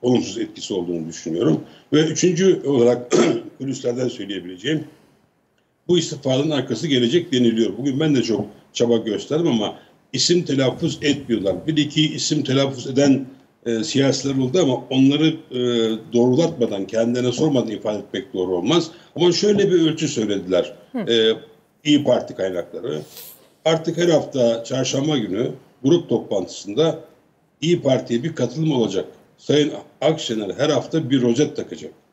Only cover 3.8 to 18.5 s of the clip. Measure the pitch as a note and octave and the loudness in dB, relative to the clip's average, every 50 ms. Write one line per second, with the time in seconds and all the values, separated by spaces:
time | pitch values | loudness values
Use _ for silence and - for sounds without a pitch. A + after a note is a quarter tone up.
3.8 | - B2 A#2+ B2 B2+ A#2+ - - G2+ F#2+ G2+ F#2 E2+ F2+ F#2 F2+ - C3+ D#3+ D#3 | -4 -4 -4 -2 -4 -4 -4 -6 -10 -8 -8 -10 -8 -10 -14 -8 -4 -4 -4 -4
4.8 | - - - _ _ _ _ _ _ _ _ _ _ _ _ _ _ _ _ _ | -4 -8 -18 _ _ _ _ _ _ _ _ _ _ _ _ _ _ _ _ _
5.8 | _ - F3 F3 D#3+ - D#3 C3+ - C3 C3 C3 C#3+ D#3+ D#3 C#3 B2 - A#2 - | _ 2 2 2 2 0 -8 -6 -2 0 0 2 0 0 0 -2 -2 -4 -4 -4
6.8 | - E3 C#3 B2 A#2+ A#2 C3+ F3 - - - B2 B2 A#2 A2 A2+ A2+ G#2 F#2+ - | -2 0 2 2 2 4 2 2 0 2 2 2 4 4 4 2 0 0 0 -4
7.8 | C3+ C#3+ C3 C3+ D#3 D#3 D3 B2+ A2+ - G#2+ G2 G2+ - - - _ _ _ - | -4 -2 0 0 2 2 2 2 2 0 0 -2 -2 -6 -10 -20 _ _ _ -2
8.8 | A#2+ A#2 A#2+ A2+ - A2 G2+ F#2+ - - C#3 D#3+ F3 E3 A#2 A2 G#2 F#2+ - - | 2 2 2 2 2 0 -4 -4 -4 -4 -2 0 0 0 0 0 -2 -4 -6 -10
9.8 | - _ _ _ _ _ - C3 - - F3 F3+ E3 - C#3+ C3 C3+ B2+ - - | -20 _ _ _ _ _ -4 -2 0 2 2 2 2 0 0 2 2 0 0 0
10.8 | E3+ D#3 C3+ - - D3 C#3 - - - A#2 G#2 F#2+ - - C#3 - C#3+ D#3 D3+ | -4 -4 -4 -2 0 0 0 -2 0 -2 -2 0 0 -2 -2 -2 -4 -2 0 0
11.8 | D3 D3 - D#3 D#3 D3 - - - - D#3+ D3 C3 - C3 C3+ C#3 C3 - - | 0 0 0 0 0 0 0 -4 -4 -2 -2 -2 -2 0 0 2 2 0 -2 -6
12.8 | - - B2+ B2 C#3+ C#3+ C3+ - - - - - _ _ _ _ _ A#2 A#2 A2+ | -10 -4 0 2 4 4 4 4 2 -6 -14 -20 _ _ _ _ _ -4 -4 -2
13.8 | G#2+ A2 - C3+ C#3 C#3 B2 C3+ - C#3+ C#3 C3+ C3 B2 C3 F#3 F3 C3+ B2+ A#2 | -4 -2 0 2 2 2 2 0 -2 -2 -2 0 -2 0 2 2 2 2 2 -2
14.8 | - - C3+ C3 C3+ C3+ C#3+ D3 D#3 D#3 D3+ - - - C3 B2 B2 B2 A#2+ A#2 | -4 -2 2 4 6 6 6 4 2 2 0 -2 -10 -10 -6 -2 -2 0 0 2
15.8 | A2+ A2 A2+ A2 - - - A#2+ A#2+ B2+ B2+ C#3 E3+ D#3 D#3+ - A#2+ G#2+ G#2 G2 | 0 0 -2 -4 -8 -2 2 2 4 4 4 4 2 0 0 0 -2 -2 -2 -4
16.8 | F#2+ F#2+ - A2+ A2+ A#2+ A#2+ B2 B2 B2 A#2+ - D#3 D#3 C#3 B2+ A2+ A2 G#2 G2 | -6 -4 -2 0 0 0 0 0 0 -2 0 0 0 2 2 2 0 0 -4 -6
17.8 | - A2 G#2+ G#2 - - - G2+ F#2 - - G2 F#2 F#2 | -4 -4 -4 -4 -6 -8 -8 -8 -8 -6 -4 -4 -2 -2